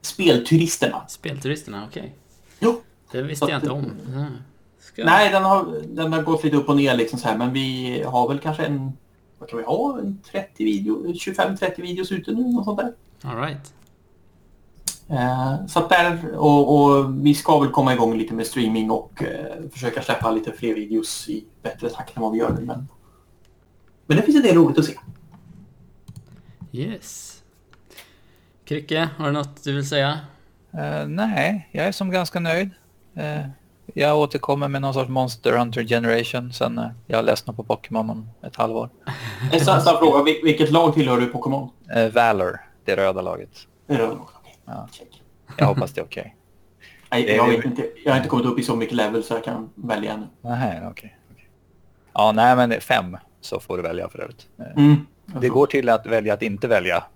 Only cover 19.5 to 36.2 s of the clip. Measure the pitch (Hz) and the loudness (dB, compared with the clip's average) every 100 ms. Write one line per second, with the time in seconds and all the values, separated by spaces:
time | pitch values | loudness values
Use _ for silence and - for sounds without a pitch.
19.5 | - 160 127 127 123 131 117 113 113 110 | -12 -14 -8 -6 -6 -4 -2 0 -2 -4
20.5 | - 120 107 104 110 110 - - 110 - | -6 -4 -4 -2 -4 -4 -10 -8 -10 -10
21.5 | _ - - 120 - - - 113 110 117 | _ -12 -8 -8 -8 -12 -6 -4 -2 -2
22.5 | - 123 - - _ _ _ _ _ _ | -2 -6 -10 -12 _ _ _ _ _ _
23.5 | _ _ _ _ _ - 151 262 294 240 | _ _ _ _ _ 0 2 6 6 6
24.5 | 170 147 143 - - - - - - - | 8 6 4 0 -4 -20 -20 -20 -20 -20
25.5 | - - _ - _ - - - - - | -20 -20 _ -20 _ -20 -20 -20 -20 -20
26.5 | - - 120 131 110 - - - - _ | -20 -14 -8 -8 -10 -14 -18 -18 -20 _
27.5 | _ _ _ _ - - _ _ _ _ | _ _ _ _ -20 -20 _ _ _ _
28.5 | _ - 151 143 156 165 139 156 147 143 | _ -8 -8 -4 -2 -2 -4 -2 -2 -6
29.5 | - - 139 139 147 139 151 - _ _ | -10 -6 -4 -2 0 0 -2 -10 _ _
30.5 | _ _ 160 147 151 147 160 220 185 151 | _ _ -10 -6 -6 -6 -4 -2 0 0
31.5 | 208 - - 170 190 190 185 170 180 170 | -2 -6 -4 -4 -2 -4 -2 -2 -4 -2
32.5 | 165 196 180 _ _ _ - 151 151 143 | -2 -2 -8 _ _ _ -10 -6 -6 -8
33.5 | 135 _ _ - - 147 151 147 143 - | -14 _ _ -12 -2 2 4 2 -2 -2
34.5 | 139 139 139 139 135 123 131 127 117 123 | -2 -2 -4 -2 -2 -2 -2 -2 0 0
35.5 | 120 120 113 113 117 117 117 | 2 0 -2 0 0 2 0